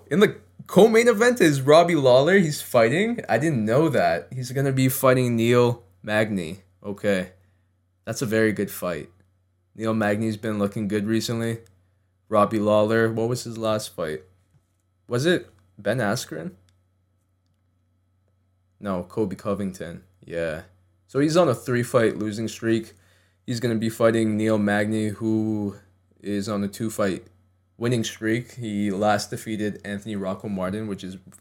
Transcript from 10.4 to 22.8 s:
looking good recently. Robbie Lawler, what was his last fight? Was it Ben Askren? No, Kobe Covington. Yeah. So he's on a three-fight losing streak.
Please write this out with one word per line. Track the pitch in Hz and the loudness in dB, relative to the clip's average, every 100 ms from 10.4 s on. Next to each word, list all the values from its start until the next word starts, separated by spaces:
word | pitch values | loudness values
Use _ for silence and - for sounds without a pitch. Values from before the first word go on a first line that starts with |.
| 113 104 | -6 -2
looking | 101 113 104 | -4 -4 -4
good | 107 101 | -2 0
recently. | 113 110 117 113 113 - _ _ _ _ _ _ | -2 -2 -4 -4 -6 -12 _ _ _ _ _ _
Robbie | 107 101 110 | 2 2 2
Lawler, | 104 107 107 113 113 | 2 4 4 2 2
what | 113 117 | 0 -2
was | 123 | -4
his | 120 113 | -6 -6
last | 110 107 - | -4 -4 -6
fight? | - 82 76 - _ _ _ _ _ _ _ _ | -8 -6 -6 -12 _ _ _ _ _ _ _ _
Was | 120 156 | -2 0
it | 175 - _ _ - | 0 -2 _ _ -8
Ben | 101 123 | -4 -2
Askren? | 107 120 - 156 170 - _ _ _ _ _ _ _ _ _ _ _ _ _ _ _ _ _ _ _ _ _ _ | 0 -2 -6 -12 -12 -16 _ _ _ _ _ _ _ _ _ _ _ _ _ _ _ _ _ _ _ _ _ _
No, | 101 92 | -6 -6
Kobe | 92 - 104 92 | -6 -4 -4 -4
Covington. | 107 98 98 92 82 85 _ _ | -6 -4 -6 -8 -12 -14 _ _
Yeah. | - 85 82 78 - _ _ _ _ | -10 -6 -6 -6 -12 _ _ _ _
So | 135 | -2
he's | 147 160 | 2 2
on | 170 | 2
a | 120 | 0
three-fight | - 120 120 127 110 - | -2 -2 0 2 2 0
losing | 107 104 113 | -6 -6 -8
streak. | - 113 113 | -6 -2 -2